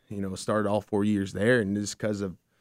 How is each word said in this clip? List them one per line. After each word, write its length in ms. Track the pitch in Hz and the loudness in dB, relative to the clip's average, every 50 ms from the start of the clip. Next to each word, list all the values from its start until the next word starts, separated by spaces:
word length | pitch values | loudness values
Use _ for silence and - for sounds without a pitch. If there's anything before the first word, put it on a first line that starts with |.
| _ - | _ -12
you 120 | 107 101 | -8 -6
know, 140 | 98 95 95 | -6 -6 -6
started 340 | - - - 107 107 104 101 | -6 -4 -2 0 0 2 2
all 120 | 104 104 - | 0 0 0
four 220 | - - 101 101 | 0 0 2 2
years 280 | 104 107 101 98 98 98 | 2 2 2 0 -2 -2
there. 280 | 95 101 117 127 123 | 0 2 4 4 4
And 140 | 107 95 101 | 2 0 -2
just 220 | 104 104 98 - - | -2 -2 -4 -6 -4
'cause 220 | - 107 107 98 | -4 -4 -2 -2
of 160 | 101 95 85 - _ _ _ _ | -4 -6 -8 -10 _ _ _ _